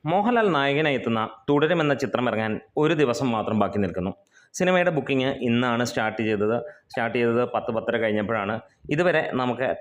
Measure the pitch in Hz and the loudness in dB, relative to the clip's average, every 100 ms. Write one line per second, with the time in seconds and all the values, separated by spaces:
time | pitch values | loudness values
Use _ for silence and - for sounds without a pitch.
0 | 151 180 214 240 214 151 139 139 156 131 | 0 0 2 2 2 2 2 2 2 0
1 | 120 113 110 - - 143 156 175 151 131 | 0 -2 -2 -6 0 2 4 2 2 0
2 | 117 117 123 107 110 110 - - 151 160 | 0 0 0 -2 -2 -4 -6 -2 0 2
3 | 135 117 131 113 104 107 98 104 95 87 | 2 0 0 -2 0 0 2 0 -2 -2
4 | 90 - _ _ _ - 180 185 175 151 | -6 -6 _ _ _ -2 2 2 2 0
5 | 123 135 131 139 120 120 127 117 120 - | 0 0 0 -2 0 2 2 0 -2 -2
6 | 110 107 110 104 104 120 120 - _ - | -2 -2 -2 0 0 -2 -4 -16 _ -4
7 | 117 120 117 117 123 117 110 113 113 113 | -2 0 2 2 0 -2 -4 -4 -2 -2
8 | 110 107 104 113 98 113 - _ - 147 | 0 -2 -2 -2 -4 -6 -10 _ -6 0
9 | 180 156 - 123 127 117 131 - | 2 0 -2 -2 -2 -2 -2 -2